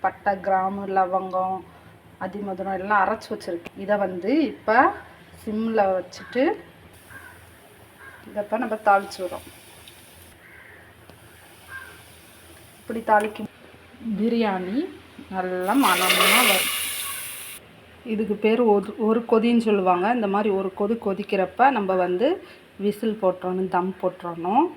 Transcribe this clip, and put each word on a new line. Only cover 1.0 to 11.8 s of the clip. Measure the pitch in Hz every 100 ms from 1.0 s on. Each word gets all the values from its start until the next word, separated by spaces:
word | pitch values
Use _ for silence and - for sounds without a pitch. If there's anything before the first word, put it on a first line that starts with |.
| 185 185 185 185 185 190 165 - - - - -
அதிமதுரம் | 185 202 202 185 190 190
எல்லாம் | 190 208
அரைச்சு | 190 - -
வச்சிருக்கேன். | 208 - 170 - -
இதை | 196 208
வந்து | 196 185 185 294 262
இப்ப | - - 233 330 403 - - - -
சிம்ல | - 214 226 220 196 185
வச்சுட்டு | 180 - - 240 294 440 - - - - - - - - - - - - - - - - -
இதை | 202
இப்ப | 208 226
நம்ம | 240 220 214
தாளிச்சு | 196 196 -
விடுறோம். | 180 - - - - - - - - - - - - - - - - - - - - - - - - 1077